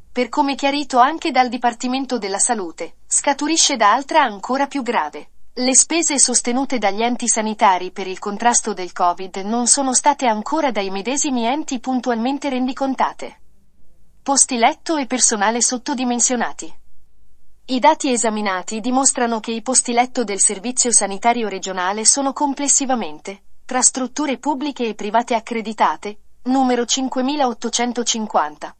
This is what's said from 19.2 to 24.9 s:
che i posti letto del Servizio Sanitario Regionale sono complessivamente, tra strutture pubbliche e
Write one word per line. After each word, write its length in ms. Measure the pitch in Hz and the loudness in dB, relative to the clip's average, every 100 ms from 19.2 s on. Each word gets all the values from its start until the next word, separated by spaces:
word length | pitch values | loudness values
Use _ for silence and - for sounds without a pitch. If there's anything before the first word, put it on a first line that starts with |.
| 233 226 | 0 -2
che 120 | 233 | -4
i 100 | 226 | -6
posti 320 | 254 247 - | 0 0 2
letto 300 | 240 254 254 | 2 0 0
del 160 | 208 196 | -2 2
Servizio 520 | - 190 233 247 247 | 2 0 -4 0 2
Sanitario 560 | 220 196 196 233 240 208 | 2 2 0 0 2 -2
Regionale 560 | 190 196 185 180 311 | -4 -6 -2 -2 0
sono 300 | 320 285 269 | 2 2 0
complessivamente, 1080 | 269 285 269 285 - 269 247 165 151 - 196 - - | 0 -2 0 0 0 0 -2 -4 -8 -14 -14 -14 -14
tra 160 | - 254 | -6 0
strutture 560 | 247 254 247 - 302 247 | 0 0 -4 -4 -4 -2
pubbliche 500 | 285 269 294 262 | -2 -4 -4 -4
e 80 | 226 | -4